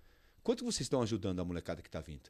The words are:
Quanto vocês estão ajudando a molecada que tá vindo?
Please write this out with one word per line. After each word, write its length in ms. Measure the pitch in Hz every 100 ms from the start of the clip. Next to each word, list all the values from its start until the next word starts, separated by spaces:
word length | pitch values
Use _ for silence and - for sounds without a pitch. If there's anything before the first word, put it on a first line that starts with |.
| - - - -
Quanto 200 | - 240 240
vocês 160 | -
estão 200 | 131 135
ajudando 360 | 110 110 95 90
a 60 | 87
molecada 360 | 87 - 85
que 80 | -
tá 120 | 82
vindo? 240 | 78 71